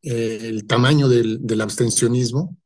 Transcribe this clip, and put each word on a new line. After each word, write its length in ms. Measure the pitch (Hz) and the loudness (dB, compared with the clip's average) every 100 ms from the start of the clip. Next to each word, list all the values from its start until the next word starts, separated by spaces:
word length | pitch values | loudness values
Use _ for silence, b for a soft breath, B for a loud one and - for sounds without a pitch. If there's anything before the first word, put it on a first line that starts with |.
eh, 360 | 151 117 113 110 | -6 -4 -4 -6
el 240 | 113 110 104 | -8 -8 -2
tamaño 420 | 120 127 151 139 | 2 4 4 4
del, 300 | 120 110 110 | 4 2 -2
del 180 | 107 110 | -2 -2
abstencionismo 960 | 107 - 120 - 117 123 120 127 175 - | -2 -2 -2 0 0 0 -2 -2 -6 -10